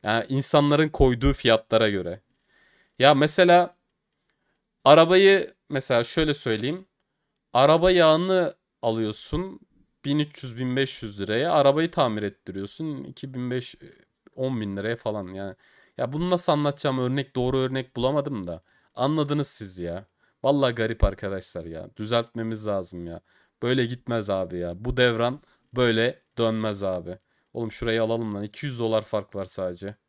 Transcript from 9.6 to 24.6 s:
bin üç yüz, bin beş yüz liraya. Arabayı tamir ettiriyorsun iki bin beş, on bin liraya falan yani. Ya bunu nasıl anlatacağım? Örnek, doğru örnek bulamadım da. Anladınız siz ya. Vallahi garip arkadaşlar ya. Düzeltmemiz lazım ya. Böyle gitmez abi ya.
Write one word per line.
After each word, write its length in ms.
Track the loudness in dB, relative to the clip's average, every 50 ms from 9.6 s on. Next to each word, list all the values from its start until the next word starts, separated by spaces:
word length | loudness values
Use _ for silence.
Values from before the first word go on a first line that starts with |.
| _ _ _ _ _ _ _ _ -6
bin 140 | -4 -2 -2
üç 240 | -2 -4 -6 -16
yüz, 160 | -14 -14 -10 -8
bin 180 | -6 -4 -2
beş 260 | -2 -2 -4 -6 -10
yüz 180 | -10 -12 -8 -8
liraya. 320 | -6 -4 -2 -2 -2 0
Arabayı 380 | 2 4 4 4 4 4 -2 -2
tamir 320 | 0 0 0 0 0 -2
ettiriyorsun 840 | -6 -6 -8 _ _ -12 -10 -10 -10 -10 -10 -10 -8 -10 -8 -10 -12
iki 300 | -14 -14 -14 -16 -12 -10
bin 160 | -8 -6 -4
beş, 240 | -6 -6 -6 -8 -16 _ -20 -20 -20 _ _ _ _ _ _ -20 _
on 240 | -6 -6 -4 -4 -4
bin 160 | -6 -6 -6
liraya 200 | -4 -4 -4 -4
falan 320 | -4 -4 -6 -6 -6 -8 -10
yani. 260 | -10 -10 -10 -10 -12 _ _ _ _ _ _ _ _ -8
Ya 140 | -6 -6
bunu 180 | -4 -4 -2 0
nasıl 220 | 0 0 2 0
anlatacağım? 460 | 2 2 2 -2 -2 -2 -2 -2 -2 0
Örnek, 380 | -2 -2 -2 -4 -4 -6 _
doğru 220 | -2 -2 0 0 0
örnek 380 | -2 -2 -4 -6 -8 _ _
bulamadım 500 | -2 -2 0 0 0 -4 -4 -8 -8 -8
da. 160 | -10 -10 -12 _ _ _ _ _ _ _
Anladınız 540 | -2 -2 0 0 0 -2 -2 -2 -2 -2 -2
siz 300 | -4 -6 -6 -8 -8 -8
ya. 280 | -6 -6 -8 -8 -12 _ _ _ _ _ _ _
Vallahi 320 | 0 0 2 2 2 0 0
garip 300 | -2 -4 -4 0 0 0
arkadaşlar 600 | 0 0 -4 -8 -8 -6 -6 -8 -10 -10 -10 -10
ya. 260 | -10 -12 -12 -14 -16 _
Düzeltmemiz 720 | -12 -6 -2 -2 -2 -2 -4 _ -8 -6 -6 -6 -6 -6
lazım 400 | -4 -4 -4 -6 -8 -12 -12 -12
ya. 140 | -12 -14 -16 _ _ _ _ _ _ _ _
Böyle 240 | -4 -2 0 0 0
gitmez 440 | -2 -4 -10 _ -4 -4 -4 -2 -2
abi 280 | -2 -2 -2 -4 -6
ya. 260 | -6